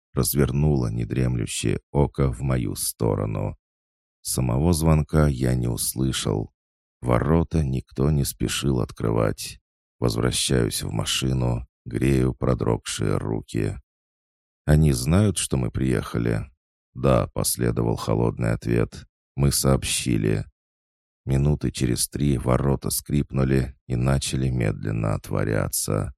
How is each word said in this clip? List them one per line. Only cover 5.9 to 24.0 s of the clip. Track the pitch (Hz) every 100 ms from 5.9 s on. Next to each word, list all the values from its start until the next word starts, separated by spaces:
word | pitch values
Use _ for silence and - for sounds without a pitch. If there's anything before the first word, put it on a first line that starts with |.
| 62 65 62 55 50 55 _ _ _ _ _
Ворота | 62 58 64 82 80 80
никто | 69 65 - - 71
не | 73 67
спешил | - 60 - 69 62
открывать. | 52 - 57 57 53 53 - - _ _ _ -
Возвращаюсь | 62 55 62 - - 65 55 -
в | 50
машину, | 53 - - 65 65 62 60 60 _ -
грею | 58 65 65 64 60
продрогшие | 64 60 53 57 - - 52 50
руки. | 50 53 - 57 52 52 - _ _ _ _ _ _ _ -
«Они | 76 78
знают, | 64 64 90 107 -
что | - 67
мы | 57
приехали?» | - 65 55 - 58 57 55 - _ _ _ _
«Да», — | 62 67 60 50
последовал | 52 - - 60 57 57 55
холодный | - 55 58 55 57
ответ. | 55 57 58 55 - - _ _ -
«Мы | 69
сообщили». | - 67 65 - - 64 55 53 53 - _ _ _ _ _ _ _ -
Минуты | 67 73 71 65
через | - 62 58 -
три | 58 71 64
ворота | 62 62 67 65 -
скрипнули | - - 73 69 65 65 67 62 - -
и |
начали | 62